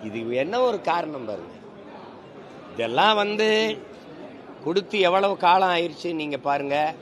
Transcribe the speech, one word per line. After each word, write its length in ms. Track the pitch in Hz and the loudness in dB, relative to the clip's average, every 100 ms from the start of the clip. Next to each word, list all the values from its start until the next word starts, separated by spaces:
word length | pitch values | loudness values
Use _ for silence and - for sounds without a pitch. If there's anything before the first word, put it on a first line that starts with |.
இது 320 | 107 110 113 123 | -8 -8 -2 0
என்ன 240 | 147 233 | 0 2
ஒரு 220 | 254 208 | 2 2
காரணம் 440 | - 170 156 147 113 | 0 0 0 -6 -8
பாருங்க. 240 | 98 87 - - - - - - - - - - - - | -8 -10 -16 -18 -18 -18 -16 -18 -18 -18 -18 -18 -18 -14
இதெல்லாம் 420 | - 113 123 196 214 | -6 -2 4 4 4
வந்து 640 | 202 208 220 214 220 214 - - - - - - - - | 2 0 2 2 0 -4 -12 -18 -18 -16 -16 -16 -18 -10
கொடுத்து 360 | 143 180 185 214 | -2 -2 0 2
எவ்வளவு 380 | 180 185 196 190 | 4 4 2 4
காலம் 320 | 180 185 190 | 6 6 6
ஆயிடுச்சு 440 | 175 170 151 175 | 4 0 -4 -4
நீங்க 240 | 160 151 139 | -4 -2 -2
பாருங்க. 560 | 139 143 143 143 151 160 | 0 0 2 0 0 -2